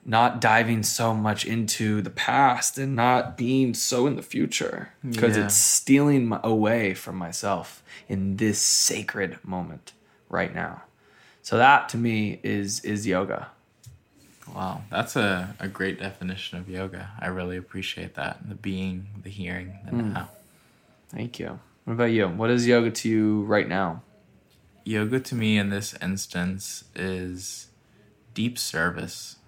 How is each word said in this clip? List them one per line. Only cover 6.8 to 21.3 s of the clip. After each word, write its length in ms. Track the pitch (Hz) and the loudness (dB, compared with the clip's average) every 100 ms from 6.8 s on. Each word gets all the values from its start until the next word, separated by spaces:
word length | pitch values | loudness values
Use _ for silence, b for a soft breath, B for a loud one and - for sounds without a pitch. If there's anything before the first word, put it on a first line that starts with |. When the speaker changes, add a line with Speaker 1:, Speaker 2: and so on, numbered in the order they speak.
| 104 | 2
Speaker 1:
from 220 | 92 - 92 | -2 -8 -8
myself 680 | 87 87 101 92 85 - _ B B | -6 -4 -2 -2 -4 -16 _ B B
in 280 | 98 95 98 | -2 -2 2
this 240 | 110 98 | 2 2
sacred 760 | - - - - 101 110 95 - | 2 4 2 0 -4 -4 -4 -6
moment 500 | - 92 85 76 - - b b _ | -8 -6 -6 -10 -18 -20 b b _
right 260 | 90 87 | -4 -2
now. 280 | 87 82 85 - _ b b b b | -4 -6 -8 -18 _ b b b b
So 140 | - 113 | -2 6
that 300 | 131 139 - | 8 8 4
to 60 | 117 | -2
me 400 | 117 110 107 - | 0 0 -2 -4
is, 380 | 107 104 98 104 | -4 -4 -4 -6
is 260 | - 104 101 | -4 -4 0
yoga. 420 | 92 98 - - - _ _ - - _ _ _ _ - | -2 -2 -6 -8 -18 _ _ -20 -20 _ _ _ _ -16
Speaker 2:
Wow, 280 | 95 95 - 104 | -8 -8 -8 -6
that's 260 | 92 - 139 | -4 -2 0
a, 380 | 104 95 92 107 | 0 0 -4 -8
a 80 | 95 | -10
great 300 | - 95 92 | -4 -4 -4
definition 600 | 95 - 92 95 - 90 | -10 -8 -8 -8 -10 -10
of 100 | 95 | -10
yoga. 420 | 92 95 92 95 104 | -8 -8 -10 -14 -10
I 80 | - | -8
really 300 | 92 90 90 | -6 -6 -6
appreciate 580 | 90 95 92 - 90 | -10 -10 -8 -8 -10
that. 320 | - - - - | -8 -8 -8 -12
The 60 | |
being, 520 | 98 98 95 95 92 98 104 | -10 -6 -4 -4 -6 -10 -14
the 80 | 98 | -14
hearing, 480 | 101 90 87 92 95 | -10 -8 -8 -10 -14
the 80 | - | -6
Speaker 1:
Mm. 200 | 120 110 | -4 -2
Speaker 2:
now. 160 | 90 - - - b b b b b _ | -4 -10 -16 -20 b b b b b _
Speaker 1:
Thank 300 | - 117 | -10 -10